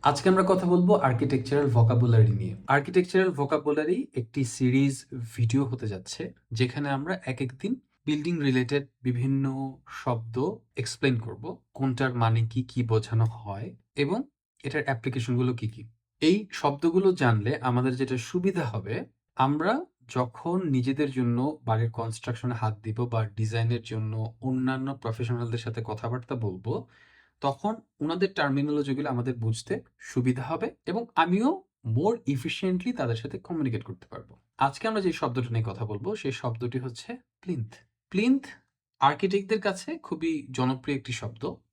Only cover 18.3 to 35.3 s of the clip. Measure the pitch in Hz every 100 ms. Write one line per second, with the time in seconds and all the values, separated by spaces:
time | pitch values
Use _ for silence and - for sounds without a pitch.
18.3 | 180 185 185 127 110 95 156 262 _ _
19.3 | - 135 147 170 254 359 _ 123 127 123
20.3 | - 170 180 180 131 123 135 143 127 120
21.3 | 120 135 156 117 113 113 113 117 113 -
22.3 | 117 123 120 110 107 113 110 123 117 107
23.3 | - 110 117 117 120 - 110 107 110 113
24.3 | - 127 127 127 131 135 131 120 113 117
25.3 | 120 120 117 110 110 113 113 120 123 123
26.3 | 131 110 92 113 170 - _ _ _ _
27.3 | _ 143 139 202 226 - _ 147 175 190
28.3 | 190 143 139 143 147 139 135 147 123 123
29.3 | 120 113 113 - 196 - _ - - 123
30.3 | 127 123 160 226 - - 185 240 - 165
31.3 | 185 247 381 - _ 117 110 180 233 -
32.3 | 139 143 - 190 180 208 247 127 117 -
33.3 | 190 - 330 135 113 - - - - -
34.3 | - _ _ 139 - 220 220 190 170 143